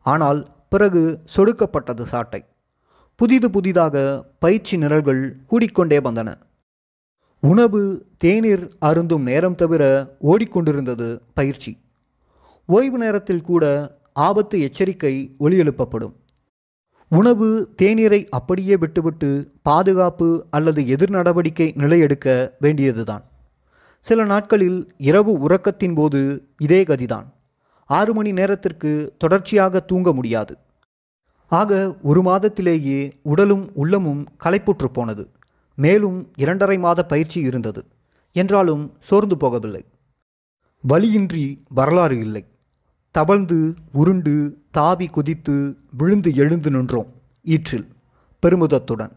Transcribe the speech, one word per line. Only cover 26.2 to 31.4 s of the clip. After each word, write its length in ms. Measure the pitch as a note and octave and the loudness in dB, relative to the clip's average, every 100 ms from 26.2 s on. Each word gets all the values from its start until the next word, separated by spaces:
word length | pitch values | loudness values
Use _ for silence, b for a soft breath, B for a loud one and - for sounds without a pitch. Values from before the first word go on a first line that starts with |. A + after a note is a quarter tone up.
| C3+ C#3 _ _ | -2 -4 _ _
இதே 260 | D3+ F#3 | 2 2
கதிதான். 420 | F3+ C3+ A#2+ A2+ C3 _ _ _ _ _ _ | 2 -2 -2 -8 -10 _ _ _ _ _ _
ஆறு 280 | D3 G#3+ | 0 0
மணி 180 | G#3+ G#3 | -2 -2
நேரத்திற்கு 840 | F#3 G3 G3 F#3+ D#3+ D3+ D3+ D3+ _ | -2 -2 -2 -4 -6 -4 -4 -6 _
தொடர்ச்சியாக 640 | D#3+ F#3+ F#3+ G#3 F#3+ F#3 | 0 0 2 2 2 0
தூங்க 340 | F#3 F#3 F3+ | -2 0 0
முடியாது. 440 | C3+ A#2+ A2+ G#2+ - _ _ _ _ _ _ _ _ | 0 -2 -4 -6 -14 _ _ _ _ _ _ _ _